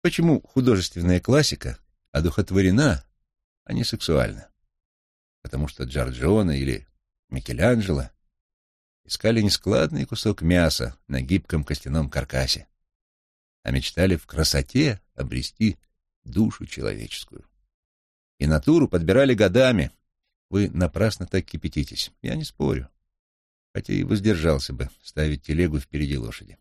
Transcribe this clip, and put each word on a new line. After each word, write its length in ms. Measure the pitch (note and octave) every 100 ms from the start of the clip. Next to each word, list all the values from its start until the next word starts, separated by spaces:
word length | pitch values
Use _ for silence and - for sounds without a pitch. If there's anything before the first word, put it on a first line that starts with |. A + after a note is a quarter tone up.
Почему 380 | F3 - E3+ C3+
художественная 800 | - C3+ B2+ G2 F2 F2 F2 F2+
классика 580 | - C#3 D3 - A#1+ A#1 _ _ _
одухотворена, 920 | - E2 - - F#2+ F#2 G#2 D3 F2 - _ _ _ _ _
а 80 | -
не 120 | -
сексуальна? 680 | A#2+ - - D2 A1 G1+ - _ _ _ _ _ _ _ _ _
Потому 260 | - C2+ D2
что 160 | -
Джорджоне 760 | B1+ C#2 B1+ B1 C2+ G#2+ F#2 C#2
или 300 | C2+ G#1+ - _ _ _ _
Микеланджело 840 | C3 - - D#3 A#2+ F#2+ D2 C2 _ _ _ _ _ _ _ _ _
искали 360 | - - G#2+ A#2
нескладный 640 | G#2 - F#2+ A#2 - D3+
кусок 380 | C3 A#2 A2 G2+
мяса 540 | E2 F2 E2 - A#1 - -
на 140 | C2
гибком 420 | C2 F2+ - D#2+
костяном 440 | C#2+ C2+ - D#2 C2+
каркасе, 600 | C2+ C2+ C2 C2 - - _ _ _ _ _ _ _ _ _
а 80 | -
мечтали 420 | C2 - - F#2+
в 120 | E2+ -
красоте 760 | - D#2 C#2+ C2 B2+ D3+ G2+ _
обрести 600 | - C2 B1+ - _ A2 - _ _ _ _
душу 440 | - - A2 - -
человеческую. 760 | - A#1 G1+ G#1+ - - - _ _ _ _ _ _ _ _ _ _
И 80 | C#2+
натуру 420 | D#2 - E3 C3+
подбирали 460 | F2+ E2 G#2+ C#3
годами. 560 | A2 G2+ G#2+ B2+ A2 C2+ _ _ _ _ _ _
Вы 200 | G2 G2+
напрасно 560 | E2 F2 - A2 - F2
так 200 | F#2+ -
кипятитесь, 680 | D#2+ D#2 D2+ C#2+ - - _
я 140 | - D#3
не 80 |
спорю, 440 | D3 - C#3 C#3 C2 _ _ _ _ _ _ _ _
хотя 180 | - -
и 120 | F#2
воздержался 680 | F2 G#2 G#2 F2+ D#2+ C#2+ -
бы 160 | C2 - _
ставить 400 | - - D#2 C#2+
телегу 380 | - D2+ F2 D2
впереди 360 | - D2 D2 C#2
лошади. 420 | A1 - - -